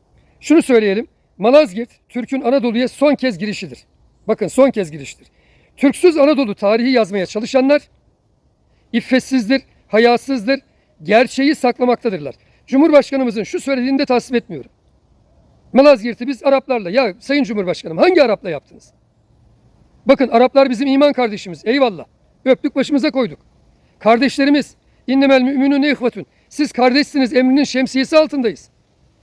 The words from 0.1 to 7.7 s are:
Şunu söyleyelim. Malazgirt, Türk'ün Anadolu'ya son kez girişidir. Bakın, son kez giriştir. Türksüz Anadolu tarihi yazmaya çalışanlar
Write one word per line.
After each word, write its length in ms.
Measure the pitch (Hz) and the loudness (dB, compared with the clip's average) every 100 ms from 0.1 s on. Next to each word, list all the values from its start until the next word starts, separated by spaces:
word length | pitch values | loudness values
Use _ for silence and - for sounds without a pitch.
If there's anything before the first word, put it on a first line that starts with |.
| _ _ _ | _ _ _
Şunu 220 | - 311 | 0 2
söyleyelim. 460 | - 233 208 196 - _ _ - | 4 2 2 -2 -6 _ _ -4
Malazgirt, 520 | 208 285 277 185 240 _ _ | 2 4 2 -2 -12 _ _
Türk'ün 320 | 247 233 269 | -10 -6 -4
Anadolu'ya 460 | 240 269 240 226 254 | 0 0 0 -2 -4
son 280 | - 294 277 | 0 0 2
kez 220 | 254 170 | -2 -4
girişidir. 420 | 214 196 160 123 _ _ _ _ - | -6 -8 -12 -18 _ _ _ _ -6
Bakın, 200 | 220 180 | -4 -2
son 240 | - 269 | 2 2
kez 200 | 214 160 | 0 -6
giriştir. 360 | 151 135 - _ _ _ _ _ - | -10 -16 -20 _ _ _ _ _ -2
Türksüz 400 | 277 - 359 311 | -2 2 2 4
Anadolu 380 | 285 277 233 196 | 2 2 -2 -2
tarihi 360 | 202 226 240 | 0 0 2
yazmaya 340 | 254 185 202 180 | 0 0 -4 -6
çalışanlar 560 | 214 226 262 269 | -8 -2 0 2